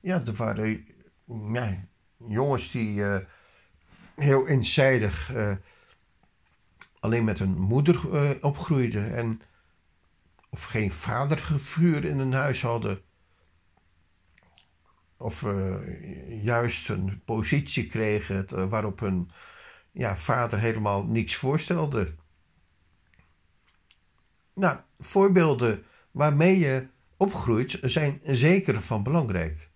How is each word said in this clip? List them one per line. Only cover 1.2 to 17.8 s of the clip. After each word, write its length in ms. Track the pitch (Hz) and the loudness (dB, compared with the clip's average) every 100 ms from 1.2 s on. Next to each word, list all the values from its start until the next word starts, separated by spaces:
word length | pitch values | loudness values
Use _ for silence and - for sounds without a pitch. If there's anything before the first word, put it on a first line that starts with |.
| - 113 104 | -14 -10 -4
ja, 340 | 117 117 92 95 _ _ _ 117 | -4 -2 -6 -8 _ _ _ -6
jongens 420 | 107 139 127 - | -2 0 0 -2
die, 340 | 127 110 101 | -4 -4 -2
eh, 220 | 101 98 95 - _ _ _ _ _ - - | -2 -2 -6 -20 _ _ _ _ _ -20 -20
heel 340 | - 143 135 135 | 0 4 4 4
eenzijdig, 840 | 139 107 - 135 127 107 78 - | 2 2 4 4 4 2 -2 -6
eh, 240 | 127 104 98 - _ _ _ _ _ _ _ _ _ _ _ - _ | -4 -2 -4 -8 _ _ _ _ _ _ _ _ _ _ _ -20 _
alleen 240 | 107 117 | -2 0
met 140 | 113 85 | 0 0
hun 200 | 95 87 | -2 0
moeder, 540 | 95 127 143 170 160 | 0 2 4 2 2
eh, 160 | 147 143 139 | 0 0 0
opgroeiden 760 | 139 143 - 147 120 110 107 | -2 -2 0 0 2 -2 -4
en 260 | 113 117 110 - _ _ _ _ _ _ _ _ _ _ | -4 -4 -6 -10 _ _ _ _ _ _ _ _ _ _
of 100 | - | -14
geen 280 | - 113 101 | -6 -2 -2
vaderfiguur 1120 | - - 117 139 151 - 143 - - 175 151 | -4 -4 -2 0 -2 -2 -4 -2 2 2 2
in 140 | 151 143 | 0 -2
hun 140 | 135 | 0
huis 300 | 135 143 127 | 0 0 -2
hadden. 400 | 117 117 104 98 _ _ _ _ _ _ _ _ _ _ _ _ _ _ _ _ _ _ _ _ _ _ | -2 -2 -4 -6 _ _ _ _ _ _ _ _ _ _ _ _ _ _ _ _ _ _ _ _ _ _
Of, 260 | 117 - | -10 -6
eh, 1000 | 107 98 95 92 - - - - - 113 | -4 -2 -2 -4 -8 -12 -12 -14 -12 -6
juist 440 | 104 117 120 - - | 0 2 2 -2 -4
een 340 | 98 95 95 | -4 -2 -6
positie 640 | - 113 110 143 143 - | -6 -4 0 0 0 -4